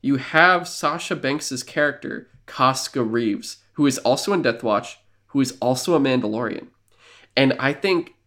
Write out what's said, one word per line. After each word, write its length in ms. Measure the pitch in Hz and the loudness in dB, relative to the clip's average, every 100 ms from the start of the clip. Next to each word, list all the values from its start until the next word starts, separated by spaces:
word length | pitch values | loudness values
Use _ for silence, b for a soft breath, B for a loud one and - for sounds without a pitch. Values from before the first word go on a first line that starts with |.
you 160 | 135 139 | 0 -2
have 500 | 135 160 175 180 170 | 2 4 6 4 -2
Sasha 480 | - 147 165 - 160 | -6 -4 -4 -6 -4
Banks's 480 | 131 147 - 127 | -4 -4 -6 -10
character, 640 | - - 147 - - - - _ - | -6 -2 -2 -2 -12 -12 -14 _ -16
Koska 600 | - 131 131 - 135 113 | 2 2 2 -4 -2 0
Reeves, 480 | 117 113 101 - - _ | 0 0 -2 -6 -18 _
who 120 | - 143 | 2 2
is 120 | 135 | 2
also 340 | - 135 - | 0 0 0
in 80 | 196 | 0
Death 220 | 135 110 | 0 -2
Watch, 360 | 117 104 - - _ _ _ | 0 0 -2 -20 _ _ _
who 140 | 139 | 0
is 160 | 135 - | 0 0
also 320 | 120 127 - 160 | -2 -2 0 2
a 40 | |
Mandalorian. 680 | 139 127 107 107 117 - - _ _ b b b b - | 2 0 0 -4 -4 -6 -12 _ _ b b b b 2
And 180 | 135 - | 2 2
I 140 | 131 | -2
think 420 | 143 196 180 - _ | 0 0 0 -2 _